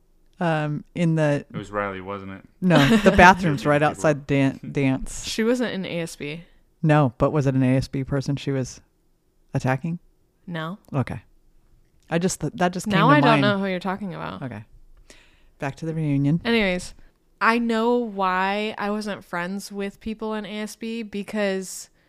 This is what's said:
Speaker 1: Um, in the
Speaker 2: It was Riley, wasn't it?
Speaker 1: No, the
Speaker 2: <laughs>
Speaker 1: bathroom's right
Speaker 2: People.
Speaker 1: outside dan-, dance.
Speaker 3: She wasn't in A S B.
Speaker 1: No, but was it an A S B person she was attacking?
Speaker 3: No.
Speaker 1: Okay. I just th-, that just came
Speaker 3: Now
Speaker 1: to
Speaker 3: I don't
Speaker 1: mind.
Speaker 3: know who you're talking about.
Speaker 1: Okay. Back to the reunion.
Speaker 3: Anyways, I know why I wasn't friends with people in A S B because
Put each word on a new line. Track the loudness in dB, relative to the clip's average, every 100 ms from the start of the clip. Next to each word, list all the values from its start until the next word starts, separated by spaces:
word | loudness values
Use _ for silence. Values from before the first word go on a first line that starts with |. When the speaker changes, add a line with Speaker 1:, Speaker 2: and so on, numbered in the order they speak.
| _ _ _ -4
Speaker 1:
Um, | -2 0 -2 -4 -6
in | -2 2 2
the | 2 0 -4
Speaker 2:
It | -12
was | -6
Riley, | -4 -2 -4
wasn't | -8 -10 -10
it? | -14 -16 -2
Speaker 1:
No, | 4 6 6 6
the | 6
Speaker 2:
<laughs> | 8
Speaker 1:
bathroom's | 8 8 2 0 2
right | 4
Speaker 2:
People. | 2
Speaker 1:
outside | 2 0 0 0
dan-, | 2 2 0 -6
dance. | 0 0 0 -4 -10 -8
Speaker 3:
She | -2
wasn't | 0 2 -2
in | -4 -6
A | -6
S | -8 -8
B. | -10 -10 -16 _ _ -2
Speaker 1:
No, | 4 6 4 2
but | 0
was | 2 2
it | 2
an |
A | 2 2
S | 0
B | -6
person | -4 -4 -2 -4
she | -2
was | -4 -4 -10 _ _ _ _ _ _ _ -4
attacking? | -2 -2 -4 -8 _ _ _ _ -10
Speaker 3:
No. | -8 -8 -10 -6
Speaker 1:
Okay. | -4 -2 -6 _ _ _ _ _ _ _ _ -4
I | -2
just | -2 -4
th-, | -6 -2
that | -2
just | -2 0
came |
Speaker 3:
Now | 4 6
Speaker 1:
to | 6
Speaker 3:
I |
don't | 6
Speaker 1:
mind. | 4
Speaker 3:
know | 2 0
who | -2
you're | -4
talking | -4 -6 -8
about. | -10 -10 -10
Speaker 1:
Okay. | -10 -12 -16 -20 -20 -20 -20 -20 _ _ _ -10
Back | -10 -8
to | -8
the | -4
reunion. | 0 2 2 2 2
Speaker 3:
Anyways, | 2 2 -2 -6 -18 -20 _ _ 0
I | 2 2
know | 0 0 2 0
why | -2 -2 0 0 0 -2 -4 -6
I | -4
wasn't | -4 -6 -10 -8
friends | -8 -6 -8 -10
with | -8 -8 -8
people | -10 -8 -6 -8
in | -8
A | -10
S | -10 -10
B | -10 -8
because | -8 -10 -6 -2 -2 -2 -6 -14 -16 _